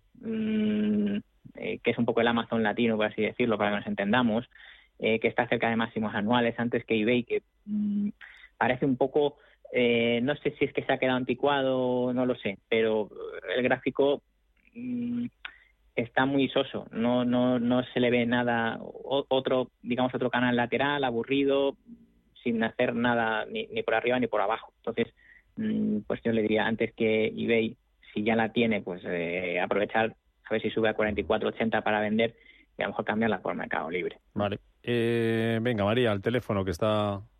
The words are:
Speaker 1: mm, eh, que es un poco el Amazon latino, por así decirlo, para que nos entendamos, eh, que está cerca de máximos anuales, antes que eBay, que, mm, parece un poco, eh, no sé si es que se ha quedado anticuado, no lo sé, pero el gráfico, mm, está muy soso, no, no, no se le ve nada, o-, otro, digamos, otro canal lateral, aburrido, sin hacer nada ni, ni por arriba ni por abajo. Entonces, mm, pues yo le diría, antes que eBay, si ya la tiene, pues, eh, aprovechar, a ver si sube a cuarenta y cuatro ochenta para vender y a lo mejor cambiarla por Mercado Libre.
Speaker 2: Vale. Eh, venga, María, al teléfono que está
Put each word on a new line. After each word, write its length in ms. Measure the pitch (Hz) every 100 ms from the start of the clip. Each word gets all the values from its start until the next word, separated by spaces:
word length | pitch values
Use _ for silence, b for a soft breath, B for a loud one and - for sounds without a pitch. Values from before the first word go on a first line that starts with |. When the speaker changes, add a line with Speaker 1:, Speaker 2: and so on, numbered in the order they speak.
| _ -
Speaker 1:
mm, 960 | 226 220 220 214 214 214 208 208 202 208 - _ -
eh, 240 | - 98 98
que 80 | -
es 80 | 120
un 60 |
poco 160 | 120 117
el 80 | 117
Amazon 340 | 117 110 117
latino, 340 | 110 107 117 110
por 100 | 107
así 160 | 107
decirlo, 340 | 104 - 120 104
para 140 | 104
que 60 | 101
nos 100 | 101
entendamos, 640 | 101 98 123 120 110 - B B B B -
eh, 200 | 110 113
que 100 | 117
está 200 | 113 120
cerca 220 | 117 117
de 60 | 113
máximos 380 | 113 - 107
anuales, 400 | 107 104 123 117 117
antes 260 | 120 120
que 160 | - 113
eBay, 240 | 107 123
que, 180 | 117 107 - _
mm, 460 | 208 208 208 208 208 - B B B -
parece 260 | 117 123
un 120 | 147 123
poco, 420 | 135 151 143 - b b -
eh, 480 | 123 120 117 117 120
no 140 | 127 147
sé 140 | 151 -
si 80 | 139
es 60 |
que 100 | -
se 80 | 123
ha 60 | 135
quedado 180 | 131 127
anticuado, 960 | 131 123 143 143 135 131 127 127 123
no 140 | 123 127
lo 80 | 120
sé, 220 | 107 98 -
pero 400 | 113 113 110 101 - 90 85 95 120
el 60 |
gráfico, 600 | 123 127 135 - 139 143 - _ _ _ _
mm, 520 | 233 247 247 240 240 240 - - B B B _ -
está 300 | 117 - 135
muy 220 | 139 131
soso, 360 | 139 135 107 -
no, 320 | 107 117 123
no, 340 | 123 123 123 127
no 240 | 120 123
se 160 | 123 127
le 100 | 123
ve 160 | 120 117
nada, 520 | 120 120 117 113 -
o-, 440 | - - - 139 -
otro, 420 | 131 127 131 123 _
digamos, 320 | 117 120 127
otro 160 | 123 123
canal 260 | 120 123 120
lateral, 460 | 117 120 139 147
aburrido, 680 | 131 117 117 139 139 139 139 - - - - _ _ -
sin 180 | 123 113
hacer 320 | 113 - 123
nada 520 | 117 120 120 113 110 107
ni, 200 | 110 110
ni 140 | 110
por 120 | 110
arriba 260 | 110 120 127
ni 60 | 120
por 160 | 107
abajo. 300 | 98 110 - _
Entonces, 360 | - 113 117 - b b b -
mm, 440 | 107 107 107 107 -
pues 140 | 113
yo 100 | 117
le 100 | 113
diría, 240 | 107 110 104
antes 260 | 110 113
que 320 | - 113 110 110
eBay, 500 | 113 110 113 113 - _ _ -
si 120 | 107
ya 100 | 107
la 180 | 113 110
tiene, 300 | 123 117 104
pues, 200 | 95 90
eh, 560 | 107 87 85 90 90 87
aprovechar, 560 | 98 101 107 113 113 - _ _
a 80 | -
ver 80 | 110
si 80 | 110
sube 180 | 117 110
a 60 |
cuarenta 260 | 107 107 101
y 40 |
cuatro 260 | 82 107 110
ochenta 320 | - 113 110
para 180 | 107 107
vender 340 | 107 110 117 - B B B -
y 60 |
a 40 | 98
lo 40 |
mejor 140 | -
cambiarla 360 | 110 107 113 95
por 140 | -
Mercado 340 | 87 - 80 78
Libre. 300 | 90 82 - _
Speaker 2:
Vale. 240 | - 101 107 - _
Eh, 800 | - 120 117 117 113 113 113 113
venga, 220 | 117 113
María, 260 | 101 117 117
al 100 | 101
teléfono 440 | 113 120 - 104
que 80 | 95
está 480 | 82 110 107 104 98 107 _